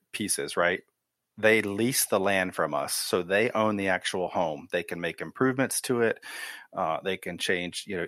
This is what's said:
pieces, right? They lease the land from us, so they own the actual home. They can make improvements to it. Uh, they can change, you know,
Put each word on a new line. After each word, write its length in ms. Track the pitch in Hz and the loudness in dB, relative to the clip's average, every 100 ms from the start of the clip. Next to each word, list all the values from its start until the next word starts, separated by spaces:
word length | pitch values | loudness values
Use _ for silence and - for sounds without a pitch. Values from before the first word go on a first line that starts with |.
| _ | _
pieces, 440 | - 104 - 73 95 | -8 -4 -4 -4 0
right? 260 | 87 92 _ _ _ _ _ - | 0 0 _ _ _ _ _ 2
They 240 | 107 110 | 6 6
lease 420 | 101 101 120 135 | 4 0 2 2
the 160 | - 104 | 2 2
land 340 | 98 95 92 | 4 2 2
from 200 | 87 80 | 0 -2
us, 200 | 71 71 | -2 -2
so 280 | - - 98 | -4 0 0
they 280 | 87 98 117 | 2 2 2
own 260 | 110 110 101 | 2 2 2
the 120 | 95 | 2
actual 400 | 92 - 95 87 | 0 0 -2 -2
home. 400 | 98 82 73 - | 0 -2 -2 -4
They 120 | 87 | -4
can 180 | - 85 | -2 -6
make 220 | 85 - | -6 -6
improvements 580 | 82 - 131 127 127 - | -10 0 0 2 -2 -2
to 200 | - 120 | -2 2
it. 180 | 113 - - - - - - 95 | 2 0 -8 -12 -12 -14 -12 -4
Uh, 220 | 82 78 | -2 -2
they 140 | 92 92 | -2 -6
can 220 | 95 85 | -6 -6
change, 460 | - 92 87 - - | -2 -2 -2 -8 -8
you 100 | |
know, 100 | 92 | -6